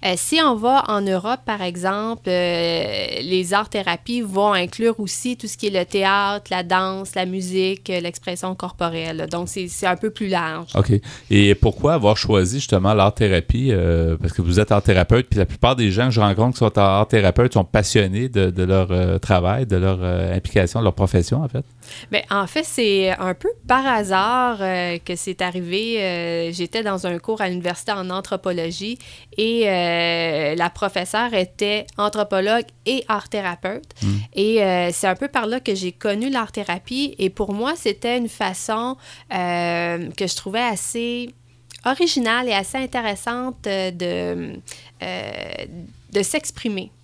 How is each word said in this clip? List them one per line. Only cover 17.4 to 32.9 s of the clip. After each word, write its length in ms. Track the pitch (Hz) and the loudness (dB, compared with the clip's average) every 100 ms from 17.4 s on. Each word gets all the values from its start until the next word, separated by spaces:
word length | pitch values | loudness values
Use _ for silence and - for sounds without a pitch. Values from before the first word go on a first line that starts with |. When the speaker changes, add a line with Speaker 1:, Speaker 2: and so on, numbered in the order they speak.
| 120 | 4
Speaker 2:
sont 120 | 110 | 4
passionnés 680 | 92 110 101 110 98 98 127 | 4 2 4 4 2 0 -2
de, 180 | 113 92 | 2 2
de 140 | 87 | 2
leur, 280 | 92 95 92 | 4 4 4
euh, 260 | 90 90 87 | 2 2 0
travail, 480 | - 95 87 110 123 | 2 2 4 0 2
de 100 | 95 | 2
leur, 220 | 92 92 | 2 0
euh, 340 | 90 90 87 | 0 0 0
implication, 440 | 92 - 107 90 113 | -2 0 2 2 2
de 60 | |
leur 100 | 110 | 0
profession, 480 | - 98 95 82 - | 2 2 2 2 -2
en 60 | 151 | -2
fait ? 140 | 127 - - - - - | -4 -8 -14 -20 -18 -4
Speaker 1:
Bien, 120 | - - | -4 0
en 160 | 202 190 | -2 -2
fait, 180 | 302 | -4
c'est 460 | 320 - 226 196 190 | -4 0 2 2 2
un 240 | - 185 | 0 -4
peu 160 | 180 392 466 - | -4 -4 -6 0
par 180 | 254 269 | 0 2
hasard, 680 | 233 202 190 202 247 247 220 | 0 0 0 2 2 0 0
euh, 360 | 190 180 175 175 | -2 -2 -2 -6
que 120 | - 175 | -6 -8
c'est 260 | - 185 | -6 -4
arrivé. 600 | 180 175 175 190 226 226 | -4 -4 -4 -4 -2 -2
Euh, 480 | 190 175 170 170 170 | -2 -2 -4 -4 -4
j'étais 300 | 175 175 - | -4 -6 -4
dans 240 | 214 190 180 | -4 -4 -4
un 120 | 175 | -6
cours 240 | - 220 | -4 -4
à 80 | 196 | -2
l'université 420 | 180 175 175 - | -2 -4 -6 -6
en 160 | 202 185 | -6 -4
anthropologie 920 | 185 196 190 190 175 165 165 202 240 - - - - | -6 -4 -4 -4 -4 -4 -6 -8 -10 -14 -20 -14 -2
et, 280 | 220 233 214 | 0 2 2
euh, 880 | 185 175 170 170 170 165 156 151 | 2 0 0 0 0 0 0 0
la 160 | 165 170 | 0 -2
professeure 640 | - 202 190 180 214 240 | -2 -4 -4 -2 -2 0
était 520 | 220 185 - 208 208 208 - | 0 -2 -2 -2 -2 -4 -4
anthropologue 680 | 208 214 208 196 196 226 - _ | -2 0 -2 0 2 0 -2 _
et 180 | - | -4